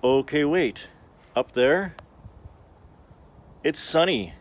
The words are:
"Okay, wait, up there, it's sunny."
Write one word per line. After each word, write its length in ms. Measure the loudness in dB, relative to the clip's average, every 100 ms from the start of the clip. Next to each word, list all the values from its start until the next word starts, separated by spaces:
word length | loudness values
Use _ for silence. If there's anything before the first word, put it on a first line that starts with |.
"Okay, 420 | 2 2 0 -2
wait, 440 | 0 0 0 -4 -16 -20 -20 _ _
up 180 | -4 -4
there, 420 | 2 2 2 -2 -10 -20 -20 -20 -20 -20 -20 -20 -20 -20 -20 -20 -20 -20 -20 -20 -6
it's 180 | -4 -2
sunny." 540 | 0 2 2 0 -4 -14